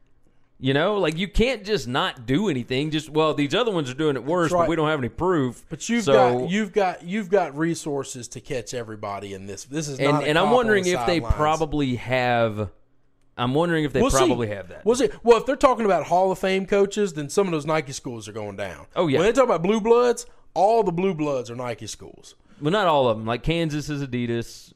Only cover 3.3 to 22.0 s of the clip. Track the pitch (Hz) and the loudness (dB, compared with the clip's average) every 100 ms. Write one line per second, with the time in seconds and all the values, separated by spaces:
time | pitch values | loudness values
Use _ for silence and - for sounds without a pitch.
3.3 | 143 139 180 240 175 131 127 156 131 127 | 0 0 0 0 -2 -4 -2 -2 -2 -2
4.3 | 180 160 175 165 165 151 156 120 - 175 | 0 2 2 2 0 0 0 -4 -2 0
5.3 | 170 127 117 - 156 - 233 214 - 180 | 0 0 -4 -14 -10 -2 0 4 6 6
6.3 | - 170 202 208 208 185 - 175 208 180 | 2 0 -2 -2 0 0 -2 -6 -6 0
7.3 | 196 165 139 165 160 151 139 131 127 113 | 0 0 -2 -2 -2 -4 -6 -8 -12 -14
8.3 | 123 - 131 - 123 110 104 104 101 101 | -14 -8 -8 -8 -10 -10 -10 -8 -8 -10
9.3 | 95 98 95 - 147 147 131 139 147 147 | -10 -12 -14 -10 -8 -6 -2 0 2 2
10.3 | 156 202 254 226 208 180 180 120 165 117 | 2 4 4 4 2 2 0 0 0 2
11.3 | 110 151 156 156 147 135 120 - 127 123 | 2 2 2 0 0 0 -2 -2 0 2
12.3 | 120 113 107 101 - _ _ _ _ _ | 2 2 0 -6 -8 _ _ _ _ _
13.3 | - 123 143 175 160 151 135 262 - 349 | -6 0 2 2 0 0 2 2 4 4
14.3 | 120 110 98 90 - 202 247 233 - 226 | 2 -2 -6 -12 -4 0 2 0 2 4
15.3 | 226 - 277 269 226 214 175 139 175 190 | 6 4 2 2 4 2 2 2 2 2
16.3 | 185 190 190 190 202 196 214 202 151 143 | 0 0 -2 0 2 2 0 -2 -4 -4
17.3 | 202 190 160 147 156 139 131 139 117 107 | 0 0 0 0 -2 -2 -10 -12 -12 -12
18.3 | 107 104 98 98 76 - - 170 131 202 | -10 -8 -8 -10 -10 -8 -2 0 2 4
19.3 | 240 240 175 170 220 220 233 247 233 - | 4 2 2 0 2 4 4 4 0 -6
20.3 | - - 160 196 226 196 170 196 160 151 | -20 -8 0 2 4 2 0 -2 -2 -2
21.3 | 131 117 120 123 110 110 - | -4 -6 -8 -8 -8 -12 -14